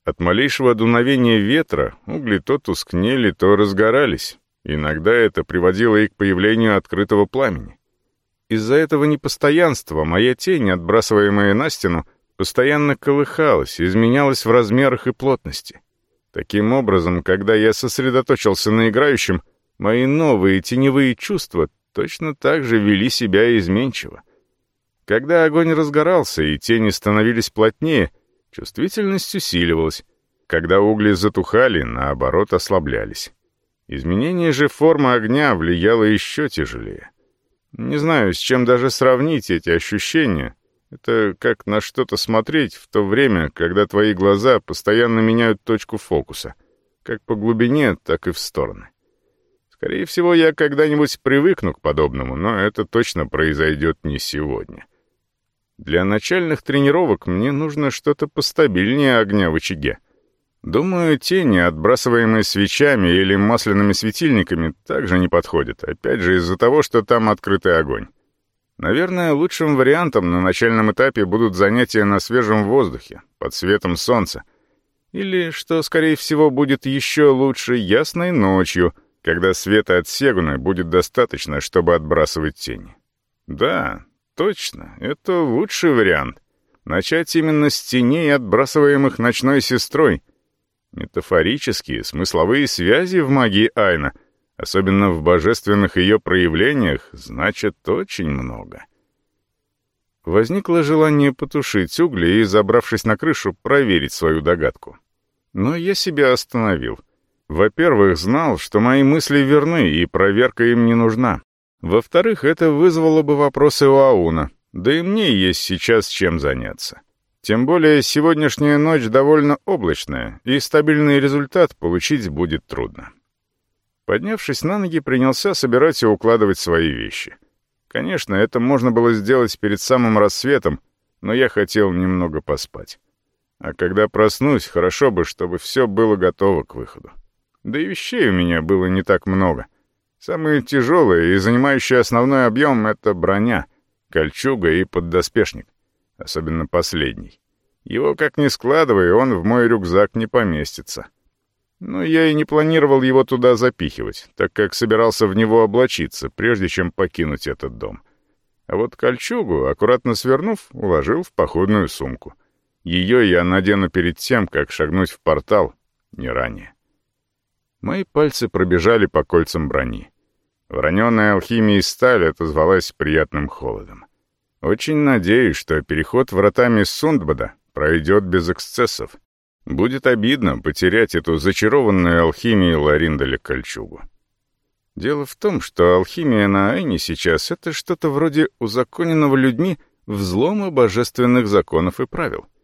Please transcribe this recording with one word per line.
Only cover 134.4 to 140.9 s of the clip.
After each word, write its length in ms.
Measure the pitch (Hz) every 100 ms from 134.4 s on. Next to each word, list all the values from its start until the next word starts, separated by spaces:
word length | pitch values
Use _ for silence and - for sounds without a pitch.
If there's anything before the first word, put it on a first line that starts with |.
| 139 127 -
хорошо 440 | - 90 - 139
бы, 140 | 90
чтобы 340 | 82 - 87 87
все 280 | - 131 120
было 300 | 98 113 101
готово 460 | 90 - 98 85
к 120 | -
выходу. 360 | 60 58 - - - - _ _ _
Да 140 | - 139
и 60 |
вещей 440 | 180 180 - 247 135
у 40 |
меня 280 | 90 87 82
было 260 | 80 98 92
не 160 | 95
так 240 | 87 95 -
много. 400 | 95 92 71 - _ _ _ _ _
Самые 440 | - 165 156 147
тяжелые 720 | 120 139 120